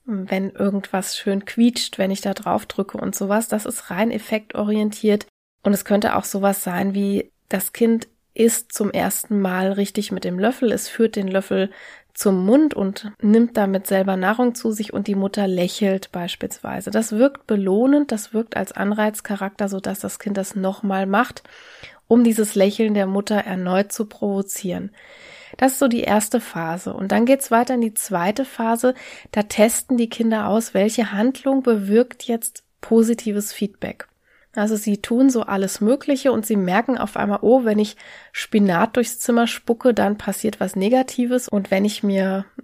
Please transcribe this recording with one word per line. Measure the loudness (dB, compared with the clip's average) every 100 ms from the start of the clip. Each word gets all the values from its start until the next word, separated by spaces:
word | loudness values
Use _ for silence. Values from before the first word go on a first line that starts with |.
| -8
wenn | -8 -4 -4 -4
irgendwas | -2 -2 -2 -4 -6 -4 -6
schön | -4 -4
quietscht, | -4 2 2 2 -6 -2
wenn | -2
ich | -2
da | -4
drauf | -4 -2 -2 -2
drücke | -6 -6 -4
und | -6 -4
sowas. | 0 0 0
Das | -4 -4
ist | -10 -8
rein | -2 -2
effektorientiert. | -2 -4 -6 -6 -4 -2 0 0 0 2 2 0 _ _ _
Und | 0
es | 0 2
könnte | 2 2 0
auch |
sowas | -2 0 0 0
sein | -4 -2 -2
wie, | 0 0 -2 -4 _ -6
das | -6 -4
Kind | 0 2 2 -2 _ _ 2
isst | 2 2 -6
zum | -4 -2
ersten | 0 -2 -2 -2 0
Mal | 0 0 0
richtig | 0 -2 -2 -4
mit | -4
dem | -4 0
Löffel. | 0 0 0
Es | 0 -4
führt | 0 0 0
den | -2
Löffel | -2 0 -2 -2 -6 -20 -20 _
zum | -2 0 2 4
Mund | 6 4
und | 2 -4 -4 -12 -2
nimmt | 4 6 4 2
damit | 0 0 0
selber | 0 2 0
Nahrung | 0 2 0 0
zu | -4
sich | -4 -6
und | -6 -2
die | -2
Mutter | -2 -2 -2
lächelt | 0 -2 0 0 0 -4
beispielsweise. | -8 -8 -8 -10 -10 -10 -8 -4
Das | -2 -2
wirkt | 2 2 2 -2
belohnend, | 0 2 2 4 4 2
das | -4 -4
wirkt | -4 -4 -6
als | -6
Anreizcharakter, | -4 -2 0 -2 -2 -8 -6 -6 -4 -6
sodass | -4 -6 -8
das | -8 -8
Kind | -6 -4
das | -4 -4
nochmal | -4 -2 -2 -2 0
macht, | 0 0 -6 -20 -20 -20 -20 -20 -14 2
um | 4
dieses | 6 4 0 2
Lächeln | 2 2 0
der | 2 0
Mutter | 0 0 -2
erneut | -2 -4 -2 0 0
zu | -4 -8
provozieren. | -4 -4 -2 -4 -6 -6 -6 -8 -14 -20 -20 -20 -20 -16 0
Das | 0
ist | 2
so | 2
die | 2
erste | 2 2 2 -2
Phase. | -4 -8 -6 -6 -8
Und | -8 -2
dann | 2 4
geht's | 2 4
weiter | 0 2
in | 0
die | -2
zweite | -4 -4 -2 -2 -2 -6
Phase. | -4 -2 2 0 -2 -8 -20 -8
Da | -4
testen | -4 2 2 2 -2 0
die | 0
Kinder | 0 0 0 0
aus, | 0 0
welche | 0 0 2 -2
Handlung | 2 0 0 0 0
bewirkt | 2 0 4 2 2 -2
jetzt | -6 -4 -6 -12 _ _
positives | 2 4 4 2 -2 -4 -4
Feedback. | -6 -6 -6 -10 -10 -18 _ _ _ _ -2
Also | 0 0
sie | 0 -2
tun | 0 4 4
so | 4
alles | 0 -2 -2 0
Mögliche | 2 2 2 0 2
und | 0 0
sie | 0
merken | 2 0 0 -2
auf | -2 -2
einmal, | -2 0
oh, | 4 4 4
wenn | 0
ich | 0 -4 -20 -20 -16
Spinat | -12 -2 2 4 4 2 0
durchs | -2 -4
Zimmer | 0 2 2
spucke, | -2 -4 0 2
dann | 4 2 0
passiert | -4 -4 -4 -2
was | -4 0
Negatives | 2 2 2 -2 0 0 0
und | -4 0
wenn | 0
ich | 0 0
mir | 0 0 0 -2 -6 -14